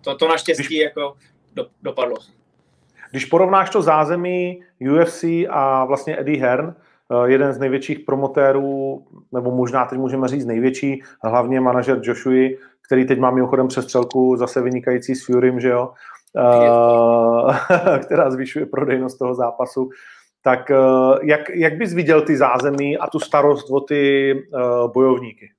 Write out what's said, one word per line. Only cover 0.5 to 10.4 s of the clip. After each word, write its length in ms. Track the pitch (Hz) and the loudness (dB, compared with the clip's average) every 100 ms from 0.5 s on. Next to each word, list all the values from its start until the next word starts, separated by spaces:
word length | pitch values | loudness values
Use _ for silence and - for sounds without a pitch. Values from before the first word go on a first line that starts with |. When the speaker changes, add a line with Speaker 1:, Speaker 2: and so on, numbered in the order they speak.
| 151 | -4
Speaker 2:
Když 160 | 135 156 | -4 -2
Speaker 1:
jako 360 | 151 - 143 - _ _ _ | -2 -2 -8 -10 _ _ _
do-, 140 | - - _ | -14 -14 _
dopadlo. 340 | 139 131 - - _ _ _ _ _ _ _ _ - | -10 -4 -4 -6 _ _ _ _ _ _ _ _ -14
Speaker 2:
Když 140 | 135 - | -12 0
porovnáš 440 | 165 185 190 185 | 2 4 2 2
to 120 | 214 | 0
zázemí 800 | 160 156 151 175 175 180 180 180 _ _ | 2 2 2 -2 -4 -4 -4 -8 _ _
U 160 | 131 151 | 0 2
F 160 | 170 | 2
C 360 | - 170 165 175 | -2 -4 -2 -2
a 360 | 151 135 135 131 | -2 0 0 0
vlastně 340 | 139 156 160 | -2 -4 -6
Eddie 220 | 139 147 | -4 -2
Hearn, 340 | 127 127 160 - _ _ _ | 0 -2 -4 -12 _ _ _
eh, 200 | 120 123 | 0 2
jeden 220 | 131 143 | 2 2
z 60 | 127 | -2
největších 400 | 135 135 135 147 | -4 -4 -6 -8
promotérů, 1040 | - 135 139 135 139 139 139 139 135 139 _ - _ | -4 -4 -2 2 2 2 -2 -6 -6 -8 _ -20 _
nebo 200 | 127 123 | -6 -4
možná 340 | 127 123 131 127 | -2 -2 -2 -2
teď 140 | 131 | -4
můžeme 280 | 131 135 131 | -4 -2 -4
říct 180 | 139 | -4